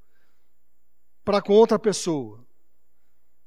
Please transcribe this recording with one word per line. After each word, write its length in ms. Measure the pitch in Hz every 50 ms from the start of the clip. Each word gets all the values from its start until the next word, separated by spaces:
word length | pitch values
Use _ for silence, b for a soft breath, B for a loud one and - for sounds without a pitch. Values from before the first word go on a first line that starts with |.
| - - - - - - - - - - - - - - - - - - - - - - - - -
para 180 | - 196 202
com 120 | - - 202
outra 260 | 214 226 220 226 202
pessoa. 640 | - 220 185 - - 185 160 147 127 107 104 113 - - - - - - - - - - - - - - - - - - - - -